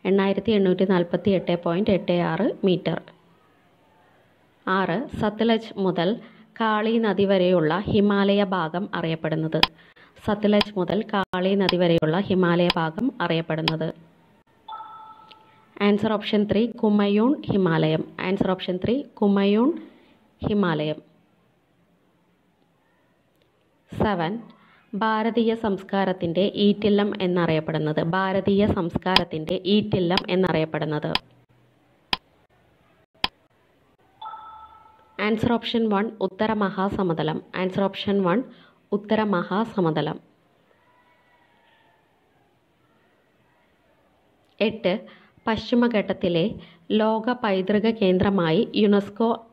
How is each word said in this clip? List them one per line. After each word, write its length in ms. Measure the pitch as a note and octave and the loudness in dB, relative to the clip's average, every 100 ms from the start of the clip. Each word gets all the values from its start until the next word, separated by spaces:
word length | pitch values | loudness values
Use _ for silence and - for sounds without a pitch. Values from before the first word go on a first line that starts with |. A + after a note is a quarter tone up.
| F#3+ | 2
എണ്ണായിരത്തി 420 | G3 G3 G3 G3 G#3 | 2 2 0 0 2
എണ്ണൂറ്റി 280 | F#3+ F#3 G3 | 2 2 2
നാൽപത്തിയെട്ട് 600 | F#3 F3 F3+ G#3 F#3 - F3 | 2 2 0 0 0 0 -2
പോയിന്റ് 280 | F3 E3+ A3 F3+ | -2 -2 0 0
എട്ട് 180 | F3 F3 E3+ | 0 0 0
ആറ് 160 | D#3+ A#3 - G3 | 0 -2 0 0
മീറ്റർ. 320 | F3 E3+ E3+ - _ _ _ _ _ _ _ _ _ _ _ _ _ _ _ - | 0 -2 -6 -10 _ _ _ _ _ _ _ _ _ _ _ _ _ _ _ -2
ആറ്, 300 | F#3+ F3+ F3 D4+ - | 0 0 -2 -4 -4
സത്ലജ് 520 | G#3+ G#3 A#3 A3+ A3 - | -4 0 2 2 -2 -2
മുതൽ 240 | F#3+ E3+ E3+ A#3 - - - - | 0 2 0 -2 -8 -20 -20 -4
കാളി 320 | A3 G#3+ A3 A#3 | -2 0 0 0
നദി 200 | A3 F#3 G3 | 0 2 2
വരെയുള്ള 420 | G3 F3+ F3+ D#3 F3 G#3+ | 4 4 4 2 0 0
ഹിമാലയ 520 | G#3+ G3+ G3+ G3 G3+ G3 | 2 4 4 2 2 0
ഭാഗം 300 | F#3+ D#3+ F3 G#3 F3 | -2 -2 -4 -6 -4
അറിയപ്പെടുന്നത്. 600 | E3 D#3+ D#3+ D#3 D#3+ - - - - - - - | -4 -4 -2 -2 -2 -2 -2 -6 -20 -20 -20 -10
സത്ലജ് 500 | - G#3 G#3 G#3 G3+ F#3+ | -4 0 2 2 0 -4
മുതൽ 200 | F3+ F3+ G#3+ | -4 -4 -2
കാളി 400 | G3+ F#3 F#3 F#3 G3 | -4 -4 -2 0 2
നദി 160 | F#3+ F3 | 2 2
വരെയുള്ള 340 | F3 E3 D#3 E3+ G3+ | 2 2 2 -2 0
ഹിമാലയ 440 | F#3 E3+ E3+ F3 F3 | 0 2 2 2 0
ഭാഗം 260 | D#3+ - B3+ - | -4 -4 -6 -4
അറിയപ്പെടുന്നത്. 640 | F3 E3 D#3+ D#3+ D#3+ D#3+ D#3+ - - _ _ _ _ _ - - - - - - - - - _ _ - G3+ | -4 -4 -2 -4 -4 -4 -6 -8 -20 _ _ _ _ _ -18 -18 -18 -20 -20 -20 -20 -20 -20 _ _ 0 2
ആൻസർ 260 | G#3 A3 G#3 | 2 0 -2
ഓപ്ഷൻ 260 | G#3 G#3 G#3 | 0 0 2
ത്രീ, 140 | G3 A#3 - | 0 0 0
കുമയൂൺ 500 | G#3+ G#3 G3+ G3+ A#3 D4+ - | 2 4 4 4 2 0 0
ഹിമാലയം. 520 | G3+ F3+ D#3+ D#3 D#3 - - F3+ | 2 2 2 2 0 -4 -6 -4
ആൻസർ 220 | G3 F#3+ F#3 | 0 0 0
ഓപ്ഷൻ 200 | - F3+ | -4 -4
ത്രീ, 120 | G3+ C4 - - | -2 -2 -4 -2
കുമയൂൺ 520 | G3+ G3+ G3 G#3 C4 E4+ - - _ _ _ _ - | 2 4 4 4 2 0 -12 -20 _ _ _ _ -2
ഹിമാലയം. 540 | G#3 F3+ D3+ D3+ D3+ - _ _ _ _ _ _ _ _ _ _ _ _ _ _ _ _ _ _ _ _ _ _ _ _ _ _ _ _ - | 0 0 0 -4 -6 -12 _ _ _ _ _ _ _ _ _ _ _ _ _ _ _ _ _ _ _ _ _ _ _ _ _ _ _ _ -2
സെവൻ, 320 | G#3+ F#3 E3 A#3 - - _ _ _ G3 | -2 0 -2 -4 -10 -20 _ _ _ -2
ഭാരതീയ 500 | A3 A3 A3+ A#3 A3+ A3+ | 0 0 0 2 0 0
സംസ്കാരത്തിൻ്റെ 840 | A3+ F#3+ - G3 F#3+ F3+ E3+ E3+ G3 - G3+ | -2 -2 -2 0 0 0 -2 0 0 4 4
ഈറ്റില്ലം 420 | G#3 G#3+ G3+ G3+ G3+ F#3 | 4 2 2 0 -2 0
എന്നറിയപ്പെടുന്നത്. 720 | F3+ E3 D#3 D#3 D#3 D3+ D#3 D#3+ F#3 | 2 2 0 0 -2 0 0 0 0
ഭാരതീയ 460 | F#3+ F#3+ F#3+ G3 G#3 G3+ | 0 0 2 2 2 0
സംസ്കാരത്തിൻ്റെ 800 | E3+ - F#3 F#3 F3 D#3+ D#3 F#3 F3 G#3 | -2 -4 0 0 0 -8 -6 -4 2 0
ഈറ്റില്ലം 460 | G#3 G#3 E3+ F#3+ - F3+ | 2 -2 0 -2 0 0
എന്നറിയപ്പെടുന്നത്. 760 | F#3 D#3+ D#3+ D#3 D#3 D3+ D#3 - _ _ _ _ _ _ _ _ _ - _ _ _ _ _ _ _ _ _ _ - _ _ _ _ _ _ _ _ _ - - - - - - - _ _ - G#3 | 2 0 -2 -4 -4 -4 -4 -8 _ _ _ _ _ _ _ _ _ -12 _ _ _ _ _ _ _ _ _ _ -10 _ _ _ _ _ _ _ _ _ -16 -16 -18 -20 -20 -20 -20 _ _ -6 -2
Answer 240 | G#3+ A#3 | 0 0
option 300 | A#3 - A#3 A3+ | 0 -2 -2 0
one, 120 | G3 A3 - | 0 -2 -4
ഉത്തര 260 | F#3+ F#3 G#3+ G#3+ | -6 -2 -2 0
മഹാസമതലം. 760 | G3 F#3+ G3 G3+ F#3 D#3+ D#3 D#3+ - - | -2 -2 -2 0 -2 0 -2 -4 -8 -4
Answer 220 | F#3 F#3 G3 | -4 0 -2
option 300 | G3 - G3 F3+ | -2 -2 0 2
one, 120 | G3+ C4 - - _ _ G3+ | 0 -2 -16 -20 _ _ -6
ഉത്തര 240 | G#3 G#3+ G#3+ | -2 -2 0
മഹാസമതലം. 840 | F3+ E3+ F#3+ A3+ - E3 D#3 D3+ - _ _ _ _ _ _ _ _ _ _ _ _ _ _ _ _ _ _ _ _ _ _ _ _ _ _ _ _ _ _ _ _ _ _ _ _ _ _ _ _ _ _ _ _ | -2 -2 -4 -2 0 0 0 -4 -8 _ _ _ _ _ _ _ _ _ _ _ _ _ _ _ _ _ _ _ _ _ _ _ _ _ _ _ _ _ _ _ _ _ _ _ _ _ _ _ _ _ _ _ _
എട്ട്, 320 | G#3+ A3 F#3 F3 - - _ _ - | -2 0 -2 -2 -6 -20 _ _ -4
പശ്ചിമഘട്ടത്തിലെ 960 | G#3+ - A#3+ A#3+ A3 F#3 F#3 F#3 E3+ G3+ - - - - G#3+ | -4 0 2 4 2 -2 -2 0 2 0 -4 -16 -20 -2 2
ലോക 260 | A3 A3 A3 B3 | 2 0 -2 -2
പൈതൃക 460 | A3 F#3+ F#3 G3+ A3+ A3 | 0 0 0 2 0 2
കേന്ദ്രമായി 600 | F#3 F#3 G#3 G3 E3 D#3+ A#3 G3 | 2 4 2 2 2 2 2 2
യുനെസ്കോ 460 | G#3 G3+ G3+ - A3+ B3+ - | 4 4 0 -2 -2 -2 -8